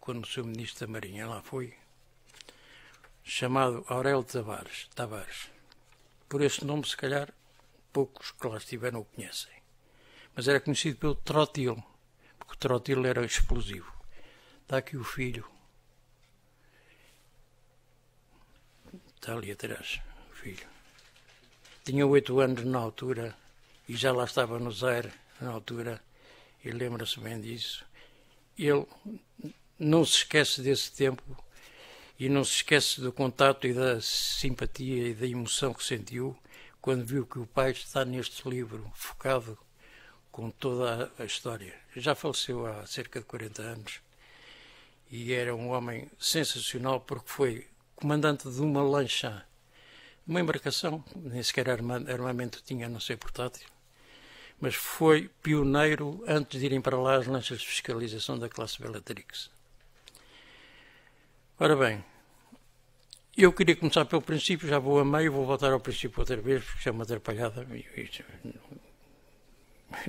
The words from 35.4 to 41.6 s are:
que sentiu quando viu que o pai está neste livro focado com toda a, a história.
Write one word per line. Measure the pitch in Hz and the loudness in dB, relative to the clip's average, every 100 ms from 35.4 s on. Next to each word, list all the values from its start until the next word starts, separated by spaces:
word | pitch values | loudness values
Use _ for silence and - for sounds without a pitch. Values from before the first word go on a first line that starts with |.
| 113 - 135 | -2 0 0
que | 117 | -2
sentiu | - 120 - 120 131 131 - - - - | -4 -4 -4 -6 -6 -6 -16 -20 -20 -4
quando | - 127 | 0 0
viu | 117 139 120 | 0 -2 -2
que | 123 | -6
o | 117 | -4
pai | - 131 | 0 2
está | 123 - 139 | 0 -4 -2
neste | 127 127 113 - 135 | -2 -2 -6 -8 -6
livro | 127 113 107 110 | -6 -6 -8 -10
focado | - - - 131 131 113 107 - _ - - - - _ | -10 -12 -4 0 0 -2 -12 -18 _ -20 -20 -20 -20 _
com | - 113 | -10 -10
toda | - 135 123 123 117 - - | -4 -2 0 0 0 -4 -8
a, | |
a | 113 | -8
história. | - 127 110 | -6 -6 -8